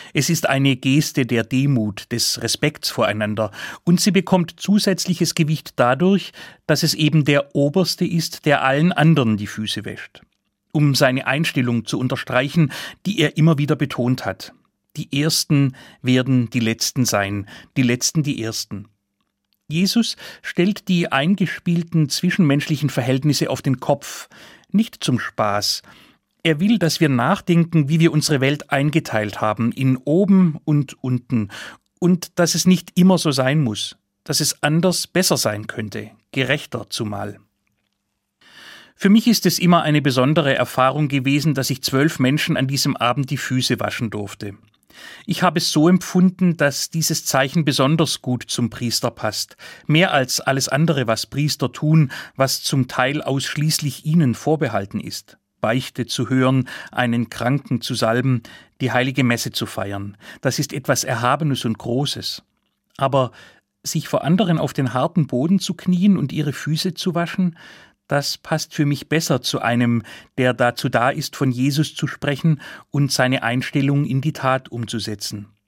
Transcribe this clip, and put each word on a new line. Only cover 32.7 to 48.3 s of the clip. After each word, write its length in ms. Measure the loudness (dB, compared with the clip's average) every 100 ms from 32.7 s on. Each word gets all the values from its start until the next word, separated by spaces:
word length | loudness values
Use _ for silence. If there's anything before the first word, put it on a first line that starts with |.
| 2 2 4
immer 220 | 6 6
so 140 | 2
sein 300 | 0 2 2
muss, 340 | 0 -2 -8 -12 _ _ -4
dass 160 | -2
es 200 | -2 -2
anders 460 | 0 2 2 -2 -2
besser 300 | -2 0 0
sein 300 | 0 -4 -8
könnte, 440 | -8 -8 -10 -14 -20 _
gerechter 560 | -4 -2 -2 -4 -12 -10
zumal. 500 | -8 -6 -6 -10 -12 _ _ _ _ _ _ _ _ _ _ _ -20 -20 -20 -20
Für 140 | _ 4
mich 200 | 6 6
ist 180 | 2 2
es 120 | 2
immer 260 | 4 4
eine 180 | 4 2
besondere 520 | 2 2 2 2 2
Erfahrung 540 | 0 0 2 2 2 0
gewesen, 460 | 0 0 2 2
dass 160 | 0 -2
ich 120 | -4
zwölf 380 | -2 0 0 2
Menschen 380 | 0 0 0 -2
an 100 | -2
diesem 300 | -2 -2 0
Abend 320 | 0 0 -2
die 80 | -4
Füße 420 | -4 -4 -2 -2
waschen 300 | -4 -4 -6
durfte. 440 | -6 -10 -12 -14 -14 _ _ _ -20 -20 -18 -8
Ich 180 | -2
habe 160 | 0 0
es 120 | 0
so 160 | 4 4
empfunden, 680 | 4 2 2 4 4 0 2
dass 320 | 0 -2 -6
dieses 360 | -4 -2 -4 -2
Zeichen 380 | 0 0 0
besonders 580 | 0 2 2 2 0 -2
gut 220 | -4